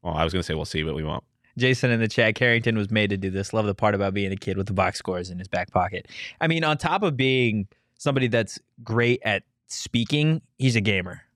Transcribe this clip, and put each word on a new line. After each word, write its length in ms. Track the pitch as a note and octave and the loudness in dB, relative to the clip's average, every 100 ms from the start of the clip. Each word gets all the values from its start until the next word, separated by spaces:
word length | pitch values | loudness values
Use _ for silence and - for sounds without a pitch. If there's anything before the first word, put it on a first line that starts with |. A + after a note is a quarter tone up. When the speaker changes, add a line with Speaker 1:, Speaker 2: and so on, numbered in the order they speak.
Speaker 1:
well, 120 | F2 | -6
I 100 | D#2 | -2
was 100 | E2 | -2
gonna 100 | F#2 | -2
say 100 | E2+ | -4
we'll 120 | D#2 D2 | -4 -4
see, 180 | D#2 | -4
but 120 | D#2 D2 | -4 -4
we 80 | |
won't. 200 | D2+ D2 _ _ _ - | -6 -6 _ _ _ -2
Speaker 2:
Jason 320 | B2+ B2+ B2+ | 0 2 2
in 100 | A#2 | 2
the 80 | A2+ | 0
chat, 280 | - A2+ A2 | 2 2 2
"Carrington 420 | B2 A#2 A2+ A2 | 2 2 2 0
was 140 | G#2 | 0
made 180 | G#2+ G#2 | 2 2
to 60 | G2+ | 0
do 120 | F#2+ | -2
this. 240 | F#2+ G2 | -4 -2
Love 120 | A2 G#2+ | 0 0
the 80 | G2 | 2
part 200 | G#2+ G2+ | 2 2
about 180 | G2 | 0
being 180 | G2 G2 | 0 -4
a 40 | G2 | -4
kid 220 | - F#2+ | -4 -4
with 100 | G2 | -2
the 60 | |
box 260 | G2 F#2 - | 0 0 0
scores 300 | - F2+ F2+ | -6 -6 -6
in 100 | F2+ | -10
his 80 | F#2 | -6
back 240 | F#2 F2+ | -6 0
pocket." 360 | F#2+ F2 F2+ - - - - | 0 0 -4 -12 -14 -14 -4
I 60 | D#3+ | 0
mean, 160 | E3 | 2
on 140 | D#3 D3+ | 0 0
top 240 | D#3 F3+ | 0 0
of 140 | G3+ C3 | 0 2
being 500 | C3 C3 B2 G#2+ G2 _ _ _ | 2 4 4 2 -2 _ _ _
somebody 300 | - C3+ B2+ | -2 2 2
that's 320 | A#2 G#2+ - _ - | 2 0 -6 _ -20
great 380 | A2+ A2+ A#2+ B2 | -2 2 4 2
at 200 | A2 G2 _ _ _ | 2 -2 _ _ _
speaking, 760 | - - A#2 A#2 D3 D3+ D#3+ _ _ | -12 -2 -2 0 2 2 0 _ _
he's 180 | C3 A#2 | 2 2
a 60 | |
gamer 400 | G#2 G2 F2+ - _ | 2 0 -2 -10 _